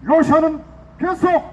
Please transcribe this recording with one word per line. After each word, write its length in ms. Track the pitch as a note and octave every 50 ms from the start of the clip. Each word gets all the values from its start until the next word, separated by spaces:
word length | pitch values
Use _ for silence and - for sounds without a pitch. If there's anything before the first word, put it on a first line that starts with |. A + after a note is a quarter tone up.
| -
러시아는 580 | - D#4 E4 C#4 - C#4+ D#4+ D#4+ D#4+ D#4 D4 - - - - - - -
계속 460 | - - F#4 F#4 - F#4 F4+ F4 - - -